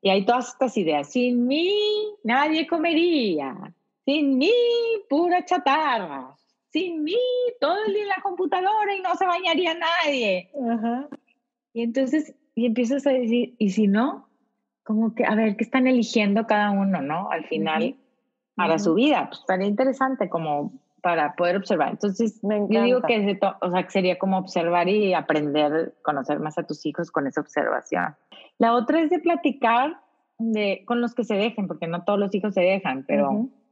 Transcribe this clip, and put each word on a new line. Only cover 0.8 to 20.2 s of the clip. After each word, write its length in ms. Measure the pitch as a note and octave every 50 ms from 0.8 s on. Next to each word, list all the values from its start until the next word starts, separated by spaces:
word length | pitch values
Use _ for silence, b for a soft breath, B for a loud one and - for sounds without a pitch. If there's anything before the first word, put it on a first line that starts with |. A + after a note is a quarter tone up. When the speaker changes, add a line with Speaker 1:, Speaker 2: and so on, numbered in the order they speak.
| F#3+ D#3 D3+ D3 C#3+ -
Speaker 1:
"Sin 340 | - B3 B3 B3 B3 A#3+ A#3+
mí, 240 | B3 C#4 D#4 E4+ F#4 G#4 G#4 G#4 G#4 G#4+ G#4 G#4+ G#4+ - _ _
nadie 440 | G#3+ A#3+ C4 C#4+ D#4 D#4 D#4 D#4
comería. 880 | - E4+ E4 D#4 E4+ E4 D#4 E4+ F4+ E4 D4 A#3+ G#3 E3+ D3+ C#3 C3 - - - - - _ _ _ _ _ _
Sin 320 | - C#4 D#4+ D4 C#4 C4+
mí, 140 | B3+ C#4 F#4 A#4 B4 A#4+ A#4+ A#4 A#4 A#4 A4+ A4+ G#4 G4 _
pura 360 | C4+ D4 E4+ F4 F4 F4+ F4
chatarra. 920 | - F#4 F4 - - C4+ D#4 D#4 D4 B3 A3+ F#3+ D#3+ C#3+ C3+ B2+ C3 C#3+ _ _ _ _ _ _ _
Sin 320 | _ D#4 F#4+ F4+ E4+ D#4 D4+
mí, 120 | D4+ F#4+ A#4+ B4+ B4+ B4 B4 B4 A#4+ B4 -
todo 160 | - D4 F4 G4+ G#4+
el 60 | G#4+ G4
día 80 | G#4 G#4
en 60 | G4+
la 120 | F#4+ F#4
computadora 760 | - G4+ F4+ E4+ F#4 - - F4+ F#4 G4 G#4+ A4 G#4 G4+ G4+
y 60 | G4
no 140 | F#4 F4+ F#4+
se 100 | - F#4+
bañaría 500 | F4+ F4 F4 F#4 F4+ E4 D#4+ F#4 E4 E4
nadie". 720 | E4+ E4+ E4 E4+ F4+ E4 D4+ C#4+ C4 A#3 G#3 F#3 F#3 F3+ _ - D4 B3+ A#3
Speaker 2:
Ajá. 380 | A#3 A3+ G#3+ A#3 A#3 B3+ C#4+ D4 C#4+ - _ _ _ _ _ _ _ _ _ _
Speaker 1:
Y 120 | _ A#3 A#3
entonces, 520 | A#3 A3+ C4+ C4+ B3 C#4+ D#4 D4+ - - _ _ _ _
y 100 | - A#3
empiezas 400 | B3 A3 A#3+ B3 A3 C#4 C#4+ C#4
a 40 | D4
decir, 440 | C4 C4 B3 A3 A#3 A#3+ A#3+ - - _
"¿Y 100 | A3 G3
si 180 | F#3 A3 A3
no?". 400 | G3+ G3 G#3+ A#3+ D4 F#4 - - _ _ _ _ _ _ _ _ _ _ _ _
Como 320 | - A3 G#3+ A3+ A3 A3
que, 80 | - B3
a 120 | - G#3+
ver, 200 | G#3+ A3+ A3 G3+
¿qué 80 | G#3+ A#3
están 240 | A3+ - C4 B3+
eligiendo 580 | B3+ B3+ B3 A3 - - A#3 G#3 G3+ G3+ A3 A3
cada 240 | A3 A3 G#3 G#3 G#3
uno, 300 | G3+ G3 G3 G3 F#3+ E3
no? 280 | C3+ C#3+ D3+ E3+ G3 -
Al 140 | - - -
final, 380 | - - D#3 D#3 D#3+ D#3 D#3+ - B3+ C#4
Speaker 2:
Ujú. 40 | _ _ _ _ _ _ _ _ _ _ _ _
Speaker 1:
para 200 | - F3+ E3 E3
Speaker 2:
Ujú. 80 | E3 G3+
Speaker 1:
su 100 | F3+ D#3+
vida. 320 | F#3+ B3 D4+ C#4+ F#3+ C#3+ -
Pues, 100 | - -
estaría 280 | _ - F#3+ F#3 G3
interesante 600 | G3+ G#3 G#3 C4 C4+ B3+ C4+ C4+ C4 C4+ -